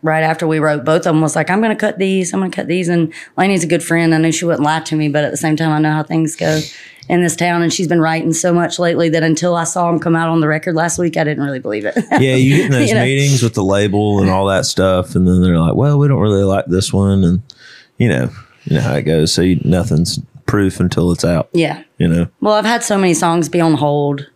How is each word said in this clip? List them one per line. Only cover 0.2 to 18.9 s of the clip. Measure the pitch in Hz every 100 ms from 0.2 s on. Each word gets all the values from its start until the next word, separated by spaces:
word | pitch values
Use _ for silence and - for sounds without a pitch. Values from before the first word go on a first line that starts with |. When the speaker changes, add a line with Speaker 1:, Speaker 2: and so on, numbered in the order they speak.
Speaker 1:
after | 160 160 165
we | 156
wrote | 151 147 127
both | 160 175
of | 156
'em, |
was | 156 151
like, | 151
"I'm | 185
gonna | 220 214
cut | 214 -
these, | 190 190 180
I'm | 190
gonna | 190
cut | - -
these." | 175 175
And | 175 160 - - -
Laney's | 190 196
a | 160
good | 170
friend. | - 165 165 160
I |
knew | 160
she | 160 170
wouldn't | 160
lie | 151 160
to | 160 156
me, | 151
but | 147
at | 147
the | -
same | 160 156
time, | 160
I | 151
know | 156
how | 156
things | 151 160 160 -
go | 165 156 156 - - - -
in | 175
this | 175 170
town. | 175 175
And | 170
she's | 151 175
been | 175
writing | 160 160 165
so | 160 180
much | 175 165 -
lately | 175 165 170
that | 160
until | 160 156 180 170
I | 165
saw | 180 175
'em | 170
come | 170 165
out | 165
on | 165
the | 151
record | 156 170 160
last | 170 -
week, | 175 160
I |
didn't | 151 143
really | 139 131
believe | 104 104 104
it. | 240
<laughs> | - -
Speaker 2:
Yeah, | 131 131
you | 131 143
get | 226
in |
those | 131 -
Speaker 1:
You | -
know? |
Speaker 2:
meetings | 120 135 143 139
with | 117
the | 110
label | 95 98 104 98 107 101
and | 95
all | 92 98
that | 95 -
stuff, | - 95 92 92 87
and | 90
then | 92
they're | 92 85
like, | 82 -
"Well, | 139 147
we | 143
don't | 135
really | 104 98
like | 98 95 -
this | 87 98
one," | 95 98 98
and, | 90 92 - - - - - _
you | 120
know, | 69 62 - - _ -
you | 76
know |
how | -